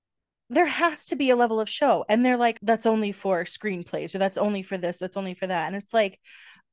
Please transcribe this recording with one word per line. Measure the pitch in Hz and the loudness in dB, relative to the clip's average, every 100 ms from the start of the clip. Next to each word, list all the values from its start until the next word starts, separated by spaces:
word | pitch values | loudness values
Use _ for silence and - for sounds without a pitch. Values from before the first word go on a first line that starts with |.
| _ _ _ _ - | _ _ _ _ -2
there | 262 320 | 2 2
has | 262 339 302 - | 2 0 -2 -6
to | 277 | -2
be | 269 | 2
a | 240 | 4
level | 233 220 | 4 0
of | 214 | -4
show, | - 285 180 - | 0 2 2 2
and | 220 | 2
they're | 254 240 | 4 4
like, | 233 226 | 2 0
"That's | 202 226 226 | 0 2 2
only | 220 208 | 0 0
for | 196 196 175 | -4 -2 -2
screenplays," | 175 - 208 180 170 156 160 | -2 -6 -6 -6 -6 -8 -6
or, | 190 | -2
"That's | 196 - | -2 0
only | 208 202 | -2 -2
for | 185 190 | -6 -6
this, | 175 175 | -4 -6
that's | 185 196 | -8 -6
only | 190 | -8
for | 180 185 | -6 -4
that," | 175 156 | -4 -4
and | 196 | -8
it's | - | -2
like, | 226 196 - _ - - - _ | 0 0 -2 _ -20 -20 -20 _